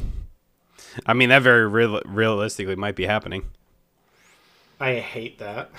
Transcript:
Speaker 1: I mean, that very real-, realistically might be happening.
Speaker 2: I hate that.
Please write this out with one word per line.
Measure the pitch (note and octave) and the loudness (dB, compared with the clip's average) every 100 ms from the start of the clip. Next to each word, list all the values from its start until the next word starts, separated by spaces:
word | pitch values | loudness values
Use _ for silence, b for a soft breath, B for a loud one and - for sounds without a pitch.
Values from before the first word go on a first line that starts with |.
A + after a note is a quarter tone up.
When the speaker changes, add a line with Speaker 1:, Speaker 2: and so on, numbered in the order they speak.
| - - - - _ _ _ B B B - | -8 -8 -12 -18 _ _ _ B B B -2
Speaker 1:
I | |
mean, | A#2 B2 | 2 6
that | C3+ | 6
very | B2+ A#2+ G#2+ | 8 6 4
real-, | A2 A#2 G#2 - | 2 2 0 -4
realistically | G2+ A2 G#2 G#2+ - F#2+ F#2+ | -2 0 0 -4 -6 -6 -6
might | G2+ G2 | -6 -4
be | F#2 | -2
happening. | G#2+ - F#2+ - - _ _ _ _ _ b b b b b b _ | -2 -4 -10 -12 -16 _ _ _ _ _ b b b b b b _
Speaker 2:
I | C3 B2 | -4 -4
hate | - B2 A#2 - | -6 -12 -14 -14
that. | G#2 A2 - | -14 -12 -14